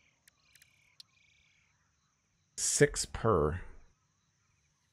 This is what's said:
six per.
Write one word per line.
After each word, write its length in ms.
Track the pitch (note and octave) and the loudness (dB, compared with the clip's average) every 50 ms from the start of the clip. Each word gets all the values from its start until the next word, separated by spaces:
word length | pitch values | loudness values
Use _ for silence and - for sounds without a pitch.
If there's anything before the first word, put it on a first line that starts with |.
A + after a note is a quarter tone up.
| _ _ _ _ _ - _ _ _ _ _ - - _ _ _ _ _ _ - - _ _ _ _ _ _ _ _ _ _ _ _ _ _ _ _ _ _ _ _ _ _ _ _ _ _ _ _ _ _ | _ _ _ _ _ -20 _ _ _ _ _ -20 -20 _ _ _ _ _ _ -20 -20 _ _ _ _ _ _ _ _ _ _ _ _ _ _ _ _ _ _ _ _ _ _ _ _ _ _ _ _ _ _
six 480 | - - - - - D3 - - - - | -6 -4 -4 4 4 4 4 2 -4 -8
per. 560 | - - - - A2+ G2+ D#2+ D2 D2+ E2 F2+ - - - - - - _ _ _ _ _ _ _ _ _ _ _ _ _ _ _ _ _ _ _ _ | -8 -10 -2 0 2 4 4 2 2 -2 -4 -10 -14 -18 -20 -20 -20 _ _ _ _ _ _ _ _ _ _ _ _ _ _ _ _ _ _ _ _